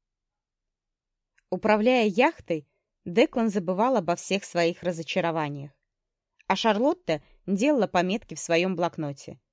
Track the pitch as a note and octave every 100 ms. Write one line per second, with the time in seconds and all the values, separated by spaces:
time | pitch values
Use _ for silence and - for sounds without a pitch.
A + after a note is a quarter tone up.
0 | _ _ _ _ _ _ _ _ _ _
1 | _ _ _ _ _ F#3 G#3 G#3+ A3 B3+
2 | G#3+ F3+ C#4 - - D#3+ - _ _ _
3 | - F3 D4+ B3+ A3+ G3+ E3+ F#3 A#3+ B3+
4 | E3+ F3 - F#3+ - F3 E3+ F3 F3 E3
5 | D#3+ F#3+ E3+ D#3+ D3 C#3+ C#3 - _ _
6 | _ _ _ _ - G3 A3+ G3+ C4 F4+
7 | - D3+ - _ - F#3+ C4+ D4 F#3+ F3+
8 | F3+ G#3 - D#3+ - E3+ F#3 F3 F3 -
9 | D3+ C#3 - - _